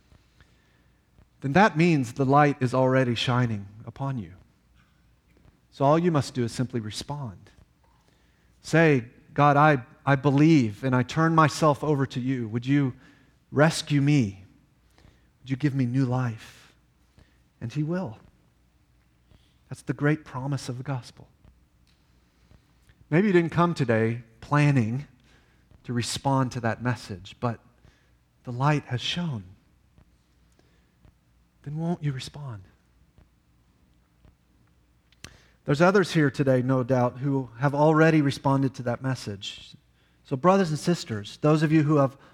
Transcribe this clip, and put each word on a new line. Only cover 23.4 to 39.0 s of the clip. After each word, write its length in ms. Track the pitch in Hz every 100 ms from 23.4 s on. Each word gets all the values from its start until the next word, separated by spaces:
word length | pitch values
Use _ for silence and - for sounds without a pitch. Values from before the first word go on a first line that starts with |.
| 165
come 220 | 156 175
today 480 | 156 123 113 113 117 - -
planning 680 | - 147 147 135 107 127 143 _ _ _ _ _ _ _
to 100 | -
respond 600 | 123 113 - 139 135 127
to 80 | 123
that 220 | 113 104
message, 540 | 120 117 - 92 92 -
but 200 | 123 113 _ _ - _ _ _ _ _
the 80 | -
light 320 | 120 139 147 -
has 160 | 123
shone. 420 | - 180 170 117 92 98 _ _ _ _ _ _ _ _ _ _ _ _ _ _ - _ _ _ _ _
Then 120 | 143 151
won't 260 | 165 170
you 100 | 147
respond? 500 | 131 - 143 139 107 95 _ _ _ _ _ _ _ _ _ _ _ _ _ _ _ _ _ _ _ _ _ _ _ _ _ - _ _ _
There's 160 | - 143
others 320 | 175 196 175
here 180 | 160 143
today, 300 | - 135 127
no 220 | 127 131
doubt, 340 | 123 127 123 123
who 280 | 143 135 123 113
have 160 | 139
already 460 | 143 151 156 160 160
responded 540 | 139 - 139 135 135
to 80 | -
that 180 | 120 117